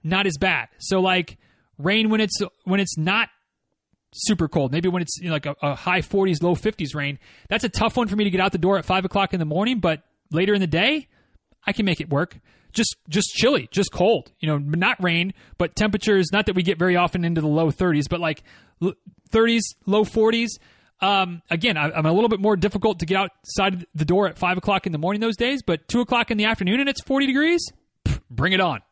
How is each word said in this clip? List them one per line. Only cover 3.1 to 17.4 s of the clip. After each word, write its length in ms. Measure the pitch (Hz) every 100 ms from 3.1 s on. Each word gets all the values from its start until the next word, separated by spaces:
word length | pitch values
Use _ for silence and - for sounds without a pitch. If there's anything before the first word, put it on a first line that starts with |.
| 208 220 _ _ _ _ _ _ _ _
super 360 | - - 190 160
cold, 220 | 170 131
maybe 180 | 147 180
when 140 | 180
it's, 160 | 185 -
you 80 | 180
know, 60 |
like, 120 | 156 147
a, 100 | 143
a 120 | 143
high 280 | 135 - 185
forties, 400 | - 196 190 156
low 120 | 175
fifties 400 | 170 214 - 151
rain, 240 | 147 143 139 - - -
that's 160 | 220
a 40 | 226
tough 280 | - 202 -
one 100 | 226
for 80 |
me 80 | 208
to 80 | 208
get 100 | 180
out 120 | 190
the 60 | 185
door 200 | 175 196
at 60 |
five 200 | - 190
o'clock 300 | 185 202 190
in 60 | 185
the 40 |
morning, 360 | 156 156 220 247
but 240 | 175 156 _ _ _
later 240 | 151 190
in 60 | 202
the 80 | 180
day, 400 | 160 220 302 - _ _ _ _ _ -
I 60 |
can 120 | 202
make 160 | 196 165
it 100 | 156
work. 280 | 143 175 - _ _ _
Just, 240 | - 226 - -
just 220 | 170 -
chilly, 380 | - 147 254 117
just 200 | - 196
cold, 420 | - 185 202 - _
you 80 | 156
know, 120 | 147
not 440 | 143 165 190 -
rain, 300 | 180 170 185 - - -
but 180 | 170
temperatures, 520 | - 214 202 - 196 165
not 140 | 202
that 100 | 214
we 80 | 185
get 160 | 175 202
very 160 | 180
often 300 | 175 175 180
into 160 | 170 165